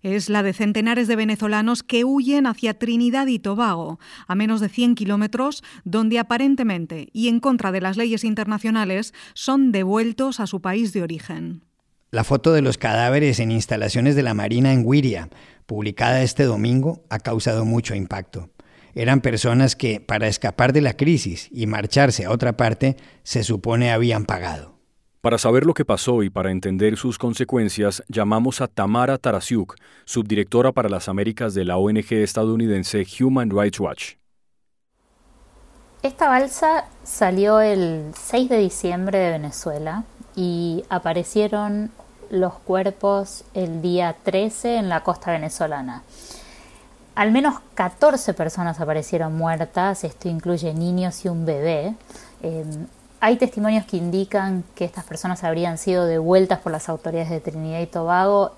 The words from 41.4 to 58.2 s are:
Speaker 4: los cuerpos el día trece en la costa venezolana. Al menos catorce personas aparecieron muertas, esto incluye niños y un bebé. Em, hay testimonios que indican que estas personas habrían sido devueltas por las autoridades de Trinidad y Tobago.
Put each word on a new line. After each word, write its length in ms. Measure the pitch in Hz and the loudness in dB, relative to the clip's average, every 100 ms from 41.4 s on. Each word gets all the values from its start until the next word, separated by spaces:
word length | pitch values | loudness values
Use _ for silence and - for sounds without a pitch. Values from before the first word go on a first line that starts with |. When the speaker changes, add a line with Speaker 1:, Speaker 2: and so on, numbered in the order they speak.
| 208 208 208 208 214 - - - - | 0 0 -2 -4 -6 -10 -20 -20 -6
Speaker 4:
los 240 | 190 180 | -2 -2
cuerpos 880 | - - 185 190 196 202 202 196 - - | -4 -4 0 0 -2 0 0 -4 -12 -12
el 280 | 196 180 165 | -6 -6 -4
día 320 | 175 175 175 160 | 0 0 0 -2
trece 540 | - 185 214 - 240 233 | -2 0 -2 -4 -2 -2
en 120 | 196 | 0
la 140 | 165 | -2
costa 300 | - 175 - | -2 -4 -4
venezolana. 720 | 165 156 - 156 147 127 - - - - - - - - - - - - - | -4 -4 -4 -4 -4 -8 -12 -18 -20 -20 -20 -20 -20 -20 -20 -20 -20 -14 -2
Al 160 | 208 | 2
menos 240 | 233 285 277 - | 4 2 -2 -12
catorce 600 | - 180 - 294 269 - | -4 -4 4 4 4 -2
personas 460 | 185 160 170 170 156 | -2 -4 -2 -4 -4
aparecieron 560 | 156 156 151 170 160 160 | -2 -2 -2 -2 -2 -2
muertas, 680 | 165 165 160 - 190 190 | -2 -2 -2 0 -2 -2
esto 240 | 165 - 180 | -6 -8 -6
incluye 440 | 165 170 175 160 | -4 -2 -2 -2
niños 500 | 156 170 180 185 175 | -2 -2 0 -2 -4
y 40 | 190 | -4
un 160 | 170 | -2
bebé. 520 | 160 147 156 156 165 220 - - - - | -2 -2 0 0 -2 -8 -14 -20 -20 -10
Em, 460 | 165 160 156 151 170 - - - | -8 -8 -8 -10 -12 -16 -20 0
hay 140 | 220 | 2
testimonios 500 | 240 254 - 214 220 | 2 0 0 0 0
que 120 | 196 180 | 0 -4
indican 640 | 175 185 196 208 190 185 170 - | -2 -2 0 -2 -2 -4 -6 -8
que 80 | |
estas 200 | 175 - | -8 -8
personas 380 | - 160 180 180 | -14 -8 -6 -4
habrían 340 | 175 165 175 165 | -4 -2 -2 -4
sido 300 | - 180 175 | -2 2 2
devueltas 540 | 160 160 185 185 180 | 0 4 4 4 0
por 100 | - | -2
las 180 | 160 - | -6 -6
autoridades 420 | 160 165 165 165 | -6 -4 -4 -4
de 100 | 165 | -6
Trinidad 400 | - 160 160 165 | -6 -8 -8 -6
y 60 | 170 | -6
Tobago. 640 | 170 165 180 | -4 0 2